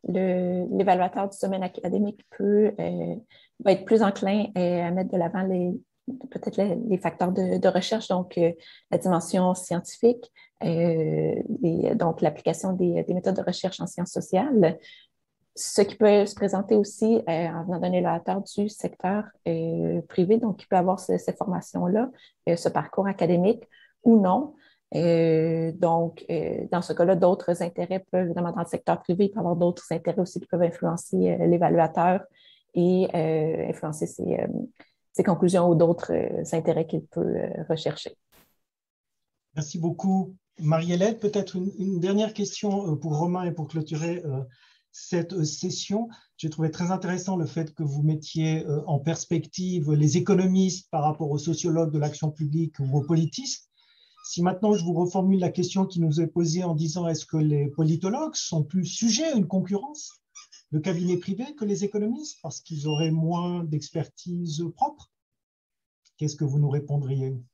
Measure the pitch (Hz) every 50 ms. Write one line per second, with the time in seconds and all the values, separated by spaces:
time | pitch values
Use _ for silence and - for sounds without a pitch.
0 | - - 180 185 190 185 180 180 180 180 180 180 180 - - 190 196 196 185 180
1 | 180 180 - - 196 196 - - - 190 190 190 190 185 - - - 180 190 196
2 | 208 208 208 - - _ - - 202 202 208 208 214 202 208 214 170 175 175 175
3 | 165 170 170 - - _ _ - _ _ _ _ - 202 190 190 - - 226 220
4 | 220 196 196 - - 196 202 214 208 - - 185 180 175 180 175 175 170 175 185
5 | 185 185 - 180 170 165 180 190 185 190 185 180 180 180 180 - - _ _ _
6 | _ - 269 254 - - - - - 214 - - 196 208 170 - 240 233 196 180
7 | - 170 165 - 180 175 185 196 185 185 180 185 185 190 180 180 185 - 220 220
8 | - - 190 180 180 180 - 180 170 165 170 - - - - - _ _ - 170
9 | - 185 180 165 170 - - 190 180 180 185 - - - 175 170 175 - - -
10 | - 233 247 240 - - _ _ - _ _ _ - 160 165 165 170 175 165 160
11 | 156 156 156 156 156 156 - - - - 226 - 170 170 165 175 - - - -
12 | 175 170 165 - - 156 156 - - 165 165 - - 190 185 180 185 175 170 170
13 | 165 - 180 180 180 196 190 196 - - 180 - - 185 - - 170 180 - -
14 | 170 - - 156 147 - - 185 220 302 277 220 180 160 170 - - - - -
15 | _ _ _ _ _ _ _ _ _ _ _ - - - - - 196 202 - -
16 | 220 208 202 208 202 208 - - 202 196 196 190 202 - 226 214 202 208 - -
17 | 220 220 233 220 - - 170 160 170 165 160 165 165 190 185 165 175 180 180 180
18 | 175 170 165 170 170 - 185 196 196 - - - 202 214 - - - - - _
19 | - 185 196 208 214 - _ _ _ 170 165 165 165 165 165 170 165 165 170 170
20 | 165 - - - 180 175 220 226 247 220 185 - - _ - 185 175 185 185 185
21 | - - 180 180 - - 180 - - - 180 190 202 - - 175 175 175 185 214
22 | 240 262 254 _ - - _ _ _ 165 170 170 - 170 - - 151 - - -
23 | 190 196 190 196 - 165 180 175 180 202 240 - - _ _ - - _ _ _
24 | - 240 226 220 196 180 185 220 294 302 - - _ _ _ _ _ _ - 143
25 | 165 170 170 165 165 165 160 160 160 165 165 165 165 165 165 170 180 170 165 165
26 | 170 170 - - - - 165 160 156 - - - - - - 175 180 - 165 -
27 | 170 175 190 175 185 180 180 175 - - 175 175 180 175 - - 175 175 185 190
28 | 190 _ - 180 185 170 170 175 175 175 175 - 170 - - 170 - - 170 170
29 | - - 175 180 208 196 202 220 175 175 170 170 180 175 175 - - - 165 165
30 | 165 175 160 202 180 180 - 180 - _ - 170 175 170 170 - - 170 165 170
31 | - - - 185 185 180 170 - 170 170 175 170 175 160 170 170 160 160 - 180
32 | 170 180 180 190 185 - _ _ _ - - _ _ _ _ 175 170 180 185 185
33 | 185 - - 175 160 160 160 160 156 160 160 - - - 165 - - 156 156 156
34 | 165 175 - - - - - - - - - - - - _ _ - _ _ _
35 | _ _ _ - 190 - 175 156 175 175 180 185 175 175 170 156 170 165 170 165
36 | - - 170 165 - - - - 165 165 - 160 160 165 160 151 165 160 - 160
37 | 156 - - 170 170 - - - - - - - 160 - 165 156 - - 147 -
38 | - - - _ _ _ _ - _ _ _ _ _ _ _ _ _ _ _ _
39 | _ _ _ _ _ _ _ _ _ _ _ 147 151 - - 175 160 170 160 -
40 | - 190 190 190 185 185 - _ _ _ _ - 160 151 160 160 170 175 175 175
41 | 190 220 226 226 - 202 - 208 190 - - 185 180 202 190 220 185 190 196 175
42 | 165 185 196 208 220 214 220 - 202 196 - - - 208 196 202 202 170 151 147
43 | 151 165 151 147 170 175 175 185 180 175 - - 151 - - 160 147 - 170 151
44 | 160 170 175 175 160 151 135 131 135 123 - _ _ _ _ _ _ _ _ -
45 | - - - 175 170 170 190 185 156 151 - - - 185 - - - - 196 214
46 | 233 233 - - _ _ _ - - 156 151 151 160 156 156 - 180 170 190 180
47 | - 175 180 180 180 - 190 180 165 127 - 165 160 156 - - 160 143 139 147
48 | 147 156 156 151 156 - - 160 160 160 156 160 147 147 143 151 147 - 139 139
49 | 143 165 165 160 - _ 175 160 - - - - 185 185 180 175 147 147 151 147
50 | 151 147 127 180 175 - 196 180 190 185 185 190 190 185 170 - - _ - 156
51 | 147 151 151 151 165 143 143 147 - 165 165 160 - 175 156 165 165 156 147 156
52 | 143 147 147 - 160 156 151 - 156 143 147 165 165 156 - - 139 131 135 147
53 | 139 147 165 160 160 151 - - 269 269 - - _ _ _ _ _ _ _ _
54 | _ _ _ _ - - - 170 175 185 180 185 208 208 208 185 165 175 170 160
55 | 180 180 180 190 180 190 196 190 180 165 - - 180 - - 196 190 190 185 175
56 | 165 156 147 160 165 156 - 170 170 165 156 180 180 - 160 151 165 160 151 180
57 | 175 170 160 156 - _ - 156 151 151 147 143 143 147 147 - 160 156 170 160
58 | 175 190 214 277 311 311 - - - - - 160 147 - - 185 175 - - -
59 | 220 233 202 233 320 330 294 226 185 151 190 190 175 180 202 202 247 294 302 -
60 | - - - _ _ _ _ - - _ - - _ _ 151 156 156 190 180 165
61 | 180 180 180 175 - - 196 190 247 285 294 - 220 202 202 160 202 202 - 208
62 | 208 220 247 302 302 294 - _ _ 160 - - _ - 165 147 143 151 151 147
63 | 165 160 160 160 160 160 170 170 175 175 175 175 170 160 156 147 - - _ 165
64 | 147 - _ - - 180 175 175 175 165 151 151 170 165 165 - 262 294 294 _
65 | - _ _ _ _ _ _ _ _ _ _ _ _ _ _ _ _ _ _ _
66 | _ _ _ _ 151 151 147 - 156 135 135 147 147 143 135 147 147 - 143 143
67 | 135 131 139 135 131 131 135 123 - _